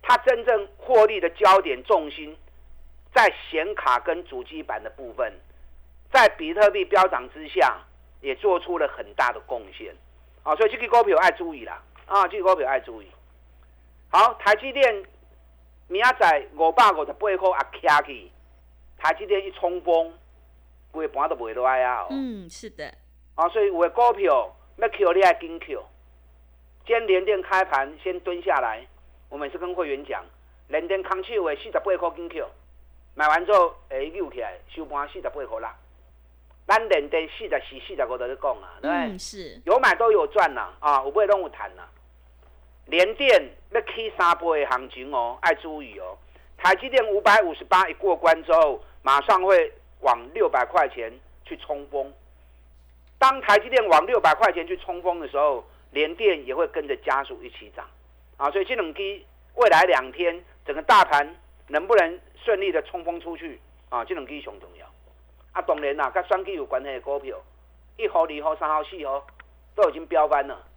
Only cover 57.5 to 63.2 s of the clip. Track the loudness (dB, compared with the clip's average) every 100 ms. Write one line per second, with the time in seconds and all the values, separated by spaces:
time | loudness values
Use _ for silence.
57.5 | -20 -20 -20 -20 _ _ _ _ -6 -4
58.5 | -2 -4 -4 -6 -8 -10 -10 -16 _ _
59.5 | 2 6 6 6 2 0 -4 -4 -4 -10
60.5 | -16 -10 -4 4 6 6 4 0 -8 -20
61.5 | _ -6 -4 2 4 4 -2 -16 -8 -2
62.5 | -2 0 -2 -4 -8 -8 -8